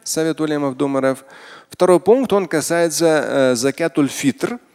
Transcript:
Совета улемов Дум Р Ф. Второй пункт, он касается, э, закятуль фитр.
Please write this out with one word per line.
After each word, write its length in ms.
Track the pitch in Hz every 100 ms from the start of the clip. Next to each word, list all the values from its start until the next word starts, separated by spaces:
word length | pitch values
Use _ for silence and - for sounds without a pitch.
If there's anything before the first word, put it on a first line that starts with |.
Совета 380 | - 160 160 151
улемов 340 | 156 147 139 127
Дум 200 | 143 135
Р 80 | 131
Ф. 180 | 131 - - - - -
Второй 300 | - 180 175
пункт, 320 | - 254 247
он 140 | 202 180
касается, 600 | 160 - 170 170 147 165
э, 480 | 156 113 135 131
закятуль 540 | 120 135 - 165 - 139
фитр. 500 | - 139 - - 240 -